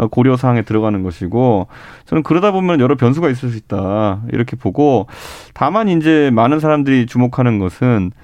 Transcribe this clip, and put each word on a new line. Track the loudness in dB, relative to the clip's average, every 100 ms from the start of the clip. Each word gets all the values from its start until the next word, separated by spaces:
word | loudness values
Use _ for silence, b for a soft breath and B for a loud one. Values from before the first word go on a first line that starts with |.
| -2
고려 | 2 2 2
사항에 | 0 0
들어가는 | 0 0 0 -2
것이고 | -4 -6 -4 0 2 0 -2 B B B -4
저는 | -4
그러다 | 0 0 2
보면 | 0 0 2
여러 | 2
변수가 | 2 0 2 -2
있을 | -2 -6
수 | -8
있다 | -8 -6 -4 -2 -2 -4 -6
이렇게 | -4 -4 -4
보고 | -4 0 2 2 -2 B B B B
다만 | -4 -2 0 0
이제 | 2 2 2 4
많은 | 2 2 2
사람들이 | 0 0 2 2
주목하는 | 2 0 0 2 0 2
것은 | -2 -2 0 2 -2 -6